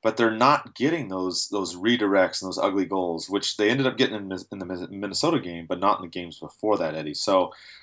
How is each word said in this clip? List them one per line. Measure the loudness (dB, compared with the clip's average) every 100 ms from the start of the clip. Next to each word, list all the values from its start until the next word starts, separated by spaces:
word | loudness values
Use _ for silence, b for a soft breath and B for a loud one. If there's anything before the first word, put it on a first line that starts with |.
but | -2 2
they're | 2
not | 6 4 4 0
getting | -2 0 0 -2
those, | -2 -2 -2 -2
those | -2 -2 -2
redirects | 2 2 4 4 4 2
and | -6
those | 0
ugly | 0 2
goals, | 0 0 -2 -4 -2
which | -4 -2 0
they | 2
ended | 4 0
up | 2
getting | 0 0
in, | -6
Mis-, | -8 -8
in | -12
the | -8
Mis-, | -8 -8
Minnesota | -8 -6 -2 0 0
game, | -2 -10 -8
but | -2
not | 0 0
in |
the | -2
games | -10 -10 -12
before | -16 -6 0 0
that, | 0
Eddie. | -4 -6
So | -6 2 2 2 B B B